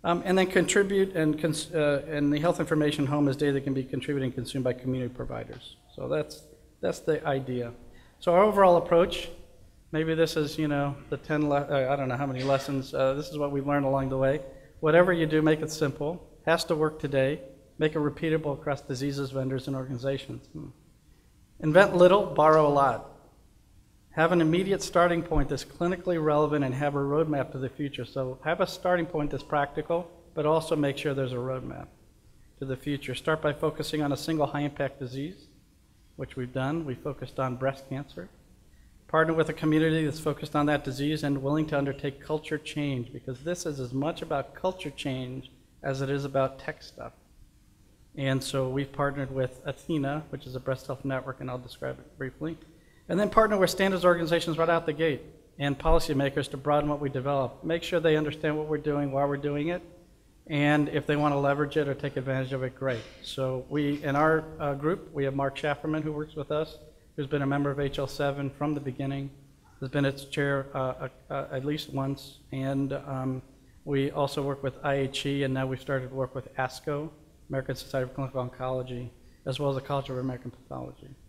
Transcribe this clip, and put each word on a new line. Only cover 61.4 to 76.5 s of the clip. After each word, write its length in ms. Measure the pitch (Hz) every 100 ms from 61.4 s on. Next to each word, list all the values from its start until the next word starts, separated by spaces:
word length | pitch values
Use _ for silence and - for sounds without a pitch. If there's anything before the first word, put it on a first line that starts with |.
| 139 143 143 156
it 100 | 139
or 60 |
take 240 | 135 143 135
advantage 340 | 131 131 127
of 100 | 131
it, 100 | 127
great. 280 | 127 135 117 - -
So 420 | - - 131 131 131
we, 320 | 147 147 143
in 120 | 147 139
our, 280 | 156 160 156 -
uh, 140 | 147
group, 400 | 139 151 196 -
we 100 | - 135
have 100 | 139
Mark 200 | 139 -
Schafferman, 460 | 151 147 156 156
who 100 | 156
works 240 | 151 151 -
with 160 | 135
us, 260 | 151 156 - - - - -
who's 120 | 139
been 160 | 147
a 20 | 139
member 240 | 143 143
of 100 | 139
H 200 | 139 139
L 80 | 135
seven 420 | - 143 139 139
from 240 | - 147
the 60 | 147
beginning, 500 | 135 127 139 139 139 - - - - -
has 100 | 131
been 160 | 156 135
its 200 | 139 -
chair, 400 | - 143 139 135
uh, 40 | 139
uh, 320 | 131 127 131 - -
uh, 180 | 143 143
at 120 | 135
least 300 | 139 151 -
once, 460 | 135 135 139 - - -
and, 420 | 135 135 135 139
um, 480 | 139 143 131 131 131 - - - - -
we 260 | 139 139
also 300 | 147 139 151
work 220 | 139 139
with 100 | 139 -
I 120 | 147 139
H 300 | 135 - 143
E, 180 | 139
and 100 | 135
now 140 | 131 131
we've 140 | 131
started 280 | - 135 127
to 60 | 135
work 180 | 127
with 220 | 131 -